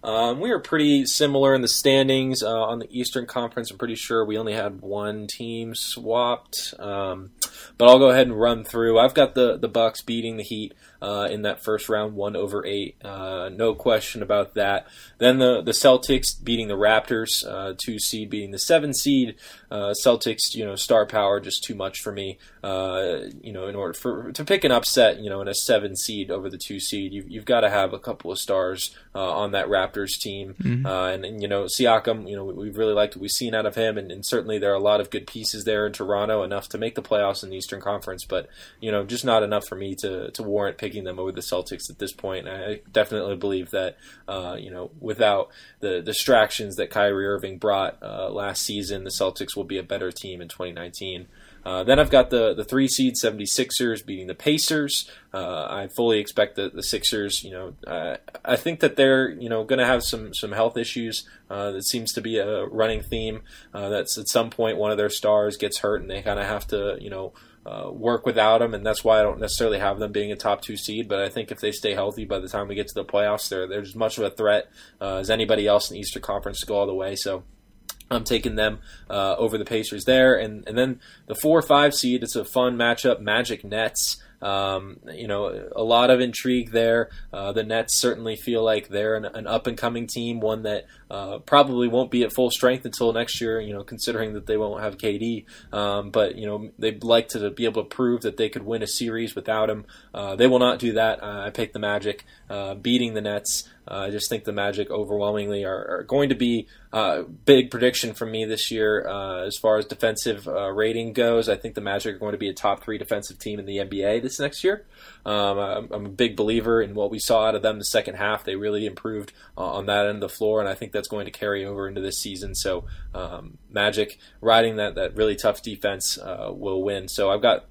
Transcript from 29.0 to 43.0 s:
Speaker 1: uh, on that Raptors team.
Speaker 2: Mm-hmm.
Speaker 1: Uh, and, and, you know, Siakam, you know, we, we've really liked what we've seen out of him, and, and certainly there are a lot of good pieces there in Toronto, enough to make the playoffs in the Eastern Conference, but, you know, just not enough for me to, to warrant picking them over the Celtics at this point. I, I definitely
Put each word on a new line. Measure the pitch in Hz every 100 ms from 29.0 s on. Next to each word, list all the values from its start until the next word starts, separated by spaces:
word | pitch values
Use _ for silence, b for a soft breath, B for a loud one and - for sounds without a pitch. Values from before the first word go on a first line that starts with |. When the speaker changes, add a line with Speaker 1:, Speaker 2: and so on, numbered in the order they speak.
| B 98
Speaker 1:
uh, | 95
on | 87 104
that | 98 92
Raptors | 101 92 104 95 -
team. | 107 98 98 95
Speaker 2:
Mm-hmm. | - 123 131
Speaker 1:
Uh, | 95 92
and, | 95 95
and, | 110
you | 101
know, | 101
Siakam, | 95 - 120 113 117 110 95
you | 101
know, |
we, | 98
we've | 87 104 98
really | 110
liked | 104 104 92
what |
we've | 98
seen | - 120 110
out | 107
of | 107
him, | 110 107
and, | 95
and | 95 -
certainly | 120 107 107
there | 101
are | 98
a |
lot | 101 104
of | 101
good | 104 -
pieces | 113 107 107
there | 104 107 104
in |
Toronto, | - 98 101 104 107
enough | 92 101 -
to | 101
make | 113 110
the |
playoffs | - 107 101 98
in | 98
the | 95
Eastern | - 98
Conference, | 98 101 - 92 -
but, | 92 - B B B
you | 110
know, | 104 98
just | 120 127
not | 113
enough | 104 104 -
for | 95
me | 98 95
to, | 101 92 -
to | -
warrant | 107 104 98 -
picking | 107 104 92
them | 92
over | 95
the | 92
Celtics | - 90 90 87 -
at | -
this | 95
point. | - 98 95 85
I, | 95 95
I | 104 -
definitely | -